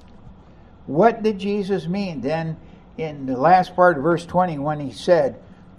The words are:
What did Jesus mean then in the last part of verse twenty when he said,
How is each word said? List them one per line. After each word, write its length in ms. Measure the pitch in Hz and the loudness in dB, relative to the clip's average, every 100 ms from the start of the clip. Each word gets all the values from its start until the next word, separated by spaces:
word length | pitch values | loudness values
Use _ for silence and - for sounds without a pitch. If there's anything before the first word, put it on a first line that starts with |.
| - - - - - - - - - | -20 -20 -20 -20 -20 -20 -20 -20 -6
What 360 | 139 220 226 | 2 2 2
did 140 | 214 196 | -4 -4
Jesus 500 | 196 208 190 190 160 | -4 -4 -4 -4 -4
mean 320 | 196 196 147 | -6 -6 -6
then 360 | 123 160 165 160 - - - - | -6 -4 -6 -10 -14 -20 -20 -10
in 260 | 160 147 131 | -10 -8 -6
the 120 | 127 | 0
last 380 | 151 185 180 - | 4 4 4 4
part 220 | 180 151 | 4 6
of 60 | |
verse 220 | 147 165 - | 0 0 0
twenty 340 | 175 180 147 | 0 0 -2
when 200 | 143 151 | -4 -4
he 120 | 139 | -8
said, 480 | 113 - 170 135 - - - - | -6 2 4 4 -4 -16 -20 -20